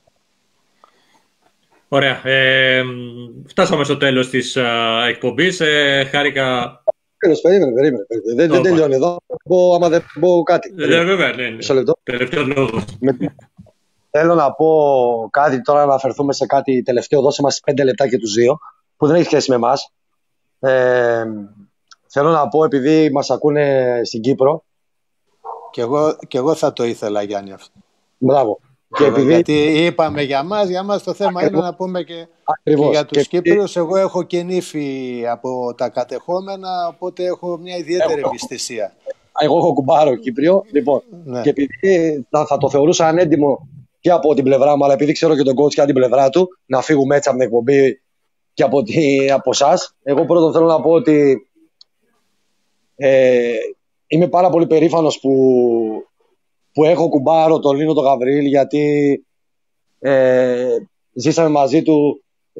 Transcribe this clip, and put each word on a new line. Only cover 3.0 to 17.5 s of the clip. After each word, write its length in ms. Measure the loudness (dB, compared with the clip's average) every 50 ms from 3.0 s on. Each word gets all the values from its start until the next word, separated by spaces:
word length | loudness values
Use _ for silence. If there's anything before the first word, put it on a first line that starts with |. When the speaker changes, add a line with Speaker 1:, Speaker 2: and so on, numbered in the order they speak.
| -14 -14 -16 -16 -18 -18 -20 -20 -18
Speaker 1:
φτάσαμε 360 | -8 -2 -2 0 0 0 -2 0
στο 140 | -2 -2
τέλος 320 | 0 0 0 0 0 -2 -2
της, 280 | -2 -4 -4 -4 -4
α, 480 | -4 -2 -2 -2 -2 -2 -2 0 0 -2
εκπομπής. 520 | -2 -4 -4 -4 -4 -2 -2 -2 -2 -2 -2
Ε, 480 | -2 0 0 2 2 0 0 0 -2 -2
χάρηκα 680 | -2 -2 -2 -2 -2 -2 -2 -2 -2 -4 -6 -8 -10 _ -6 -6 -6 _ _ _ _ -2
Speaker 2:
Τέλος, 220 | 0 0 0 2
περίμενε, 300 | 2 2 2 4 2 0
περίμενε, 320 | 0 0 0 0 0 -2 -8
περίμενε. 320 | -8 -10 -8 -6 -4 -2
Δεν, 140 | 0 0 2
δεν 100 | 2 2
Speaker 1:
Όπα. 100 | 2 2
Speaker 2:
τελειώνει 260 | 2 2 2 0 0
εδώ. 220 | 0 0 -2 -4 -6 _ -14 -14 -12 -4
Πω, 300 | -2 0 2 4 4 2
άμα 140 | 2 2 2
δεν 140 | 0 0 -4 -4 -6 -2
πω 240 | 0 2 2 2 2
κάτι. 300 | 2 0 0 -2 -6 -10
Speaker 1:
Ε, 260 | -6 -2 0 2 2 2
βέβαια, 300 | 0 0 0 -2 -2 -4
ναι, 100 | -6 -8
ναι. 120 | -10 -10
Speaker 2:
Μισό 180 | -10 -4 -2 0
λεπτό. 200 | 0 0 0 -2 _ -4
Speaker 1:
Τελευταίο 420 | -8 -6 -6 -4 -4 -4 -4 -4
λόγο. 380 | -2 -2 -2 -2 -2 -4 -8 -8 -10 -10 -4
Speaker 2:
Με-, 180 | -2 -2 -2 -2 -6 -8 -10 -12 _ _ _ _ -20 -20 _ _ _ _ _ _ _ _
θέλω 240 | -2 0 2 2 2
να 160 | 2 2 0
πω 800 | 0 0 2 2 4 4 2 2 2 2 2 0 -2 -4 -6 -4
κάτι 300 | 0 0 2 2 0 -2
τώρα, 180 | 0 0 2 2
να 60 | 4
αναφερθούμε 480 | 2 2 0 0 -4 -4 -2 -2 -2 -2
σε 120 | -2 -2
κάτι 380 | 0 0 -2 0 0 -2 -2 0
τελευταίο. 380 | -2 -2 -2 -2 0 0 2
Δώσε 200 | 2 2 0 0
μας 180 | -2 -2